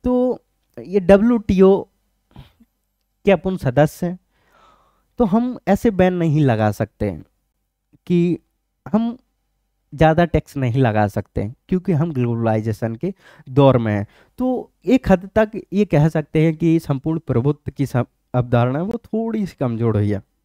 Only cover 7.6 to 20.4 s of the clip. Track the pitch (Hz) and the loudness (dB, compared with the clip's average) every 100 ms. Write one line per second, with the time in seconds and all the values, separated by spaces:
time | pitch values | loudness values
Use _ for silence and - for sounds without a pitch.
7.6 | _ _ _ _ - 175 175 160 _ _ | _ _ _ _ -2 0 0 -2 _ _
8.6 | _ _ - 214 233 240 _ _ _ _ | _ _ -6 -4 -4 -8 _ _ _ _
9.6 | _ _ _ 143 160 160 175 156 - 139 | _ _ _ 0 2 2 0 -2 -4 -4
10.6 | 127 127 123 107 101 107 - - 104 - | -2 0 0 2 0 -2 -8 -8 -8 -12
11.6 | _ 185 185 156 170 135 120 117 113 110 | _ -4 -2 -2 -2 -2 -2 0 0 0
12.6 | 110 104 113 113 180 - - - - 127 | -2 -4 -6 -6 -8 -10 -20 -20 -2 4
13.6 | 139 123 113 104 104 _ _ _ 254 254 | 4 4 0 -2 -4 _ _ _ -4 -4
14.6 | - _ 165 254 - 185 190 220 214 190 | -8 _ 0 0 2 0 0 -2 -2 -6
15.6 | - 196 208 151 156 160 147 160 160 156 | -6 -4 0 2 2 -2 -4 0 0 0
16.6 | 170 165 - 135 156 160 - 123 135 147 | 0 0 -2 -6 -4 -6 -2 -2 -2 -4
17.6 | - - 135 123 123 _ _ 123 123 120 | -10 -6 -4 -2 -4 _ _ -4 0 0
18.6 | 123 139 190 233 _ 214 226 220 190 - | 0 -2 -6 -8 _ -6 -4 -4 -6 -6
19.6 | 131 113 117 107 104 101 _ _ | -6 -2 -2 0 -2 -4 _ _